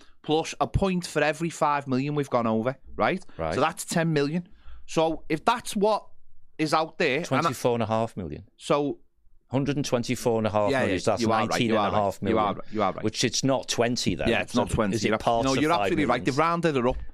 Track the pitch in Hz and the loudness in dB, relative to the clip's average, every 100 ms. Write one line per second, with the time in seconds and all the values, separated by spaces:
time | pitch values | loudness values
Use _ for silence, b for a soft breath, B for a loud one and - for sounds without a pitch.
0 | b b - 156 156 - 135 - 196 180 | b b -2 0 0 -2 -2 0 0 0
1 | 170 151 147 151 170 - 151 143 131 127 | -2 2 2 2 -4 0 0 0 0 -2
2 | 143 147 139 120 113 110 120 131 - - | 0 -2 0 0 2 2 0 -4 -8 -2
3 | 110 185 - - 80 98 151 175 - 175 | 0 0 -6 -6 -4 0 0 -2 -4 0
4 | 165 151 143 175 175 b b b - 170 | 2 2 0 -2 -6 b b b -4 0
5 | 160 160 - 156 - 240 - 208 208 208 | 0 0 -4 0 2 0 -2 0 0 0
6 | - - - - - - 151 160 160 - | -4 -16 -14 -16 -12 -4 0 2 0 0
7 | 165 135 175 135 160 120 127 117 107 110 | 0 0 0 0 0 0 0 2 0 0
8 | 113 - 82 73 95 _ - 147 143 117 | -2 -4 -8 -10 -14 _ -2 0 0 -4
9 | - _ - - _ 127 139 143 135 120 | -12 _ -20 -20 _ -2 0 -2 0 0
10 | 120 123 127 113 107 104 104 131 101 92 | 0 -2 0 0 2 2 2 2 0 0
11 | 101 98 110 110 107 82 113 107 101 101 | 0 0 2 2 2 2 2 2 2 2
12 | 101 - 98 92 104 95 - 107 98 85 | 0 0 0 2 0 -2 -6 -2 0 0
13 | 107 - 123 - 131 127 - - 117 120 | -4 0 -2 0 0 0 0 0 0 0
14 | - 78 71 110 90 123 120 120 104 110 | -2 0 0 0 0 -2 0 0 0 0
15 | 113 110 - 117 131 135 151 - 190 160 | 0 0 2 2 2 2 2 2 2 2
16 | 139 123 170 135 165 170 165 135 120 131 | 2 0 0 0 2 2 0 2 0 -2
17 | - | -6